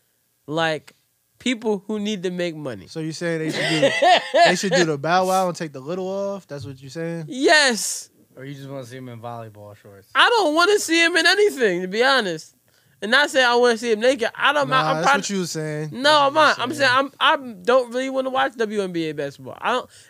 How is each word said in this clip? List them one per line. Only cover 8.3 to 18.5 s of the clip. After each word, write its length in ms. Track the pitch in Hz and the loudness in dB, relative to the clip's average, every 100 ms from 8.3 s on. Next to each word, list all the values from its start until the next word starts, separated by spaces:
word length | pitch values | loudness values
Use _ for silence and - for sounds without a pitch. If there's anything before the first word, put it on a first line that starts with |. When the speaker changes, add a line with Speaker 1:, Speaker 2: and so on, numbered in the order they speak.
Speaker 3:
Or 100 | - | -18
you 100 | 135 | -16
just 140 | 143 139 | -14 -12
wanna 180 | 139 120 | -12 -14
see 100 | 131 | -14
him 120 | 127 | -14
in 100 | 117 | -14
volleyball 560 | 117 120 113 104 104 104 | -12 -12 -14 -18 -20 -20
shorts? 320 | 107 101 _ | -20 -20 _
Speaker 1:
I 140 | 269 359 | 2 4
don't 240 | 466 349 | 4 2
wanna 240 | 302 349 415 | 2 4 2
see 240 | - 330 | 2 2
him 100 | 339 349 | 4 4
in 100 | 339 | 4
anything, 560 | 381 415 277 226 175 | 4 2 2 0 0
to 60 | 185 | -2
be 140 | 208 | 0
honest. 520 | 254 269 202 156 - _ _ _ _ _ | 2 2 0 -4 -10 _ _ _ _ _
And 120 | 202 | 0
not 180 | 254 285 | 2 2
say 140 | 285 | 2
I 100 | 247 | 4
wanna 240 | 240 247 226 | 4 4 2
see 140 | 240 | 0
him 80 | 214 | 2
naked. 300 | 240 262 226 | 2 2 -2
I 180 | - 247 | 0 2
don't. 160 | 294 269 | 2 2
Speaker 2:
Nah, 120 | 262 | 0
Speaker 1:
I'm 140 | 156 156 | 2 0
Speaker 2:
that's 100 | 262 | 2
Speaker 1:
trying 120 | 277 | 2
Speaker 2:
what 100 | - | 0
you 80 | 196 | -4
was 120 | 175 | -4
saying. 380 | 160 156 151 156 | -6 -6 -6 -8
Speaker 1:
No, 100 | 214 | -2
Speaker 2:
That's 40 | 277 | 2
Speaker 1:
I'm 260 | 302 277 | 4 4
Speaker 2:
what 60 | 302 | 4
you 60 | 294 | 4
Speaker 1:
not. 100 | 214 | 2
I'm 160 | 240 | -2
Speaker 2:
saying. 140 | - 269 | 0 2
Speaker 1:
saying 200 | 254 277 - | 2 0 0
I'm, 260 | 269 311 254 | 0 2 -2
I 40 | 202 | -6
don't 280 | 180 254 240 | 2 2 2
really 180 | 240 262 | -4 -4
wanna 200 | 262 262 | -4 -2
watch 260 | 254 277 | -2 -2